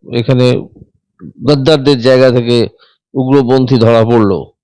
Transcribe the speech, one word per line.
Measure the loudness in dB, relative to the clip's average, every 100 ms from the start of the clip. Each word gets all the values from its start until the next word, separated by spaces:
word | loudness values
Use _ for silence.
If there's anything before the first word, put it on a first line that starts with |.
| -8
এখানে | -8 -2 0 0 0 -6 -20 -20 _ _ _ -20 -10 -4
গদ্দারদের | -2 0 0 0 0
জায়গা | 2 2 2
থেকে | 0 0 -2 -2 _ _ _ _
উগ্রপন্থী | -8 0 0 2 0 0 0
ধরা | 2 2
পড়লো | 2 0 0 -2 -8 _